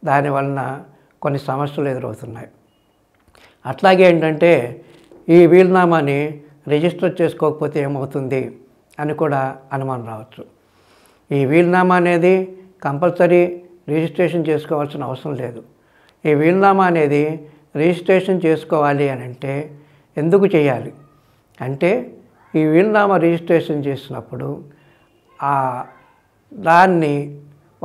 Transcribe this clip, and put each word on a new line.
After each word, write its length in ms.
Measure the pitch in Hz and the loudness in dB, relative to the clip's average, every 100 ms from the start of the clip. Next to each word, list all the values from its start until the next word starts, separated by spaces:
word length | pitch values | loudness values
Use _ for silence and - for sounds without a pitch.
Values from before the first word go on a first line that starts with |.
| 151 | 0
దానివలన 540 | 143 143 139 139 139 127 139 - _ _ _ | 0 2 -2 -2 -4 -8 -10 -16 _ _ _
కొన్ని 180 | 151 139 - | -6 -4 -4
సమస్యలు 380 | 135 143 151 139 | -6 -6 -4 -4
ఎదురవుతున్నాయి. 580 | 127 120 107 120 117 139 _ _ _ _ _ _ _ _ _ _ _ 127 | -4 -8 -12 -14 -16 -18 _ _ _ _ _ _ _ _ _ _ _ -12
అట్లాగే 320 | 131 190 185 185 | 0 4 6 6
ఏంటంటే 420 | 170 160 151 170 151 120 - - - _ - - 170 | 4 0 2 4 4 0 -10 -20 -20 _ -8 4 6
ఈ 20 | 165 | 8
వీలునామాని 680 | 180 185 185 175 165 143 143 151 147 - _ 139 | 8 6 4 2 2 0 -2 -4 -8 -18 _ -2
రిజిస్టర్ 400 | 151 170 170 180 - | 0 0 -2 -4 0
చేసుకోకపోతే 580 | 160 165 151 151 147 151 139 | -2 0 -2 -2 -4 -4 -4
ఏమవుతుంది 560 | 139 139 143 131 135 117 - _ _ _ - | -4 -6 -8 -4 -4 -6 -12 _ _ _ -8
అని 120 | 147 151 | -6 -2
కూడా 220 | 156 139 135 135 - 139 | -2 -2 -4 -8 -10 -8
అనుమానం 260 | 135 123 113 | -6 -8 -10
రావచ్చు. 320 | 110 110 - - _ _ _ _ _ _ _ - | -14 -16 -20 -20 _ _ _ _ _ _ _ -6
ఈ 100 | 143 131 | -2 2
వీలునామా 420 | 165 175 185 185 180 | 2 4 2 2 2
అనేది 320 | 175 170 180 185 185 - - _ 143 | 2 2 2 2 -2 -12 -20 _ -8
కంపల్సరీ 540 | 143 175 175 175 175 175 - - - - | -2 -2 2 2 4 2 -4 -16 -18 -6
రిజిస్ట్రేషన్ 540 | 156 160 165 170 170 156 | -4 -2 -2 -2 -2 -2
చేసుకోవాల్సిన 500 | 151 151 151 143 147 127 | -4 -4 -6 -6 -8 -10
అవసరం 240 | 131 156 131 | -10 -10 -8
లేదు. 180 | 120 117 - _ _ _ _ _ 156 | -10 -12 -20 _ _ _ _ _ 0
ఈ 60 | 147 | 2
వీలునామా 400 | 160 190 196 190 185 | 2 4 4 4 2
అనేది 320 | 165 147 147 151 156 - - _ 143 | 2 0 0 -2 -6 -12 -20 _ -2
రిజిస్ట్రేషన్ 640 | 165 175 180 190 190 185 160 | -2 0 0 0 0 0 0
చేసుకోవాలి 600 | 156 - 160 147 143 143 127 | -2 -2 0 0 0 -2 -4
అని 100 | 123 | -10
అంటే 260 | 123 139 139 151 - _ _ _ - | -12 -8 -8 -10 -16 _ _ _ -6
ఎందుకు 260 | 165 202 196 | 0 2 4
చేయాలి 380 | 175 143 120 117 - _ _ _ _ _ - | 2 0 -2 -6 -16 _ _ _ _ _ -12
అంటే 240 | 127 139 175 247 - - _ _ _ 160 | -10 -2 -2 -2 -6 -18 _ _ _ -2
ఈ 20 | 156 | 2
వీలునామా 460 | 160 214 214 202 185 | 2 2 2 2 2
రిజిస్ట్రేషన్ 580 | 170 170 170 165 160 147 139 | 2 0 0 0 0 -4 -6
చేసినప్పుడు 600 | 135 - 123 - 127 135 147 - _ _ _ _ _ _ - 143 | -8 -10 -14 -12 -12 -10 -12 -16 _ _ _ _ _ _ -8 -4
ఆ 60 | 139 131 123 - - _ _ _ _ _ - 165 | -2 -2 -6 -12 -20 _ _ _ _ _ -6 2
దాన్ని 480 | 170 190 170 151 143 147 - - _ _ _ | 4 6 4 0 -2 -6 -14 -20 _ _ _